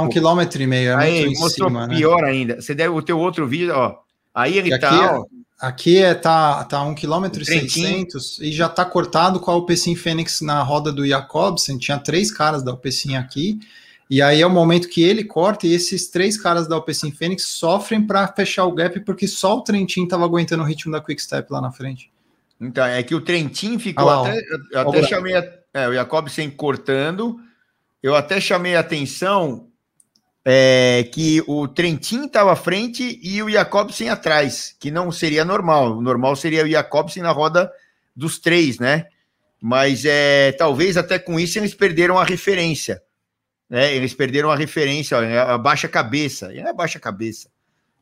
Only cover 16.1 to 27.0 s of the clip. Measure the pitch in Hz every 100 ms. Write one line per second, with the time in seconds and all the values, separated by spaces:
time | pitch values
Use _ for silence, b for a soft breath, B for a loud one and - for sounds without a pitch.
16.1 | 175 196 214 180 170 160 160 160 147 156
17.1 | - 170 185 - - 165 196 208 220 214
18.1 | 196 190 - 196 - 185 156 175 190 208
19.1 | 185 196 - 190 226 - 202 190 - 180
20.1 | 180 170 170 165 165 151 156 160 156 151
21.1 | 147 - 139 135 135 131 127 135 131 -
22.1 | _ _ _ _ - 120 123 127 123 127
23.1 | 160 139 175 143 - 202 233 202 151 139
24.1 | 139 123 226 - 156 135 135 139 147 139
25.1 | 190 185 180 175 - _ 139 123 127 123
26.1 | 156 147 - 151 139 151 127 - 135